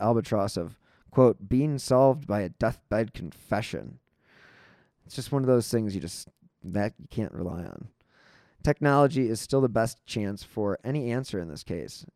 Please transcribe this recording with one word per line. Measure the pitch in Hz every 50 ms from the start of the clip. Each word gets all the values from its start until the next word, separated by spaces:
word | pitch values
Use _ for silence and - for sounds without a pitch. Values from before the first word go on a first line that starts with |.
albatross | 101 110 117 113 104 - 117 107 98 107 -
of," | 95 85 85 - _ _ _ _ _ _ _ -
quote, | - 127 120 107 - 98 98
"being | 127 127 143 151 147 131
solved | - - 131 127 135 135 131 151 139
by | - 101 107
a | 98 85
deathbed | - _ - 113 117 - _ _ 104 110 113 101 -
confession." | - 90 80 - - - - 104 101 110 - - 67 50 - - - _ _ _ _ _ _ _ _ - - - - - - _ _ _ _ _ _ _
It's | - -
just | - 127 -
one | 143 139 131
of |
those | 127 127 120 110 -
things | - 117 110 107 95
you | 98
just, | - 87 - - - - _ _ _ _ _ _ -
that | 92 90 104 101 110 - _
you | - -
can't | - 110 107 90 -
rely | - 90 87 82 87 85
on. | - 50 50 - 107 _ _ _ _ _ _ _ _ _ - _ _ _ _ -
Technology | 147 147 - 147 143 139 143 143 139 - 135 131 110
is | 113 110
still | - - - 135
the | 135 123
best | 104 113 113 117 - _ _
chance | - - 117 104 98 101 98 -
for | - - 113 104 101 95 - -
any | 120 139 151 131 120 117
answer | 127 131 - - 95
in | 87 82
this | 73 - -
case. | - 90 85 65 - - - - - _